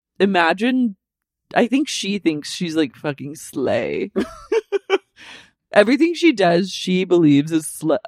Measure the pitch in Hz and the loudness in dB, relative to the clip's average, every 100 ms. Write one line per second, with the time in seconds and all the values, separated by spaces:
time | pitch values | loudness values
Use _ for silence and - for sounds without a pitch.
0 | _ - 196 185 165 185 240 254 240 190 | _ -2 0 2 2 2 0 0 -2 -4
1 | _ _ _ _ _ - 233 262 294 - | _ _ _ _ _ 0 2 0 -2 -4
2 | 196 202 165 151 - - 175 160 151 - | -4 -2 -2 -2 -6 -6 -4 -2 -4 -4
3 | 151 135 139 156 - - 117 113 69 - | -8 -8 -12 -14 -12 -6 -2 -2 -4 -6
4 | 202 202 - - - 440 - 392 - 392 | -4 -6 -6 -10 -4 -4 -2 -6 -2 -4
5 | - _ - - - _ _ 208 214 269 | -4 _ -20 -20 -20 _ _ 4 4 2
6 | 330 320 339 208 175 170 190 - 180 185 | 0 2 2 4 2 2 0 -6 -2 -2
7 | 185 175 151 143 160 160 156 - 156 139 | 2 4 6 4 2 -4 -4 -6 -2 -2